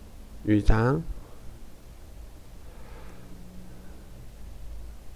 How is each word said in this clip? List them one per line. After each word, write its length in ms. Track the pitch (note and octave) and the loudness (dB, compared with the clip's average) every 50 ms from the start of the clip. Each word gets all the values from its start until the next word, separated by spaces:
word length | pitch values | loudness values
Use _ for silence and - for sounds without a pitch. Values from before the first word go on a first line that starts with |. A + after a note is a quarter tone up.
| - - - - - - - - - | -12 -12 -12 -12 -12 -12 -12 -2 6
위상. 600 | G#2 G#2+ G#2 G#2 - A2 A2 A#2 B2+ C#3+ E3 D#3+ - - - - - - - - - - - - - - - - - - - - - - - - - - - - - - - - - - - - - - - - - - - - - - - - - - - - - - - - - - - - - - - - - - - - - - - - - - - - - - - - - - | 8 8 10 10 10 10 10 10 8 8 6 4 0 -4 -4 -6 -10 -12 -10 -10 -10 -10 -8 -10 -10 -12 -12 -14 -14 -14 -14 -14 -12 -12 -12 -12 -12 -12 -14 -14 -14 -12 -12 -12 -12 -10 -10 -10 -10 -10 -10 -10 -10 -10 -10 -10 -10 -10 -10 -10 -10 -10 -10 -10 -10 -10 -10 -10 -10 -12 -12 -12 -12 -12 -12 -12 -12 -12 -10 -10 -10 -8 -8 -8 -8 -8 -8 -8 -8 -10 -10 -10 -10 -10